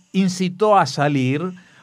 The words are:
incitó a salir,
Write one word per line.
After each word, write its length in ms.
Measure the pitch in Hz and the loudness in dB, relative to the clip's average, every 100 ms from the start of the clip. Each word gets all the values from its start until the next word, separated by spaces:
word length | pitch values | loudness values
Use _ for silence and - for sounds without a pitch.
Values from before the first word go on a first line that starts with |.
| _ | _
incitó 640 | 190 190 180 185 180 214 196 | -2 0 0 -4 0 2 4
a 80 | 151 | 2
salir, 680 | - 147 143 127 143 180 180 _ _ | 0 0 0 0 -2 -6 -12 _ _